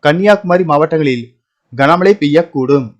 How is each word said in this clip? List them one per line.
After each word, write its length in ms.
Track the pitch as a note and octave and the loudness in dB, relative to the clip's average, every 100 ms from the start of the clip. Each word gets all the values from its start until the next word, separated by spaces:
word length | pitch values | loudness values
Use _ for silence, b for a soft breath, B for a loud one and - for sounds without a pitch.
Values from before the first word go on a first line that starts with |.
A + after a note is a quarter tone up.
கன்னியாகுமரி 600 | D3+ D#3+ G3+ G3+ F#3+ F3+ F3+ | 0 0 2 0 0 -2 0
மாவட்டங்களில் 600 | D3 D#3+ D#3+ D3 B2+ A#2 _ _ _ _ | 0 0 -2 -2 -4 -8 _ _ _ _
கனமழை 380 | A#2+ C#3 E3+ F#3 G#3 | -2 0 2 2 0
பெய்யக்கூடும். 680 | D3 D3+ E3 C#3+ B2+ C#3+ A#2+ | 0 0 -2 -6 -2 -2 -2